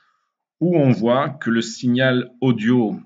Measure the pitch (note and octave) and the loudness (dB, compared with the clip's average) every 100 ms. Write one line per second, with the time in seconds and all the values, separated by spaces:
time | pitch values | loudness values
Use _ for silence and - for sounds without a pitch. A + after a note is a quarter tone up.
0 | _ _ _ _ _ - E3+ E3+ C3+ G2 | _ _ _ _ _ -4 0 2 2 2
1 | A2+ B2+ D3+ C3+ A#2 A#2 A2+ - B2 B2 | 0 0 -2 -6 -4 -2 -4 -6 -2 0
2 | C3 B2 A#2+ - C3 A2 A2 B2+ G#2+ F#2 | 0 0 -4 -4 -2 0 2 2 0 -4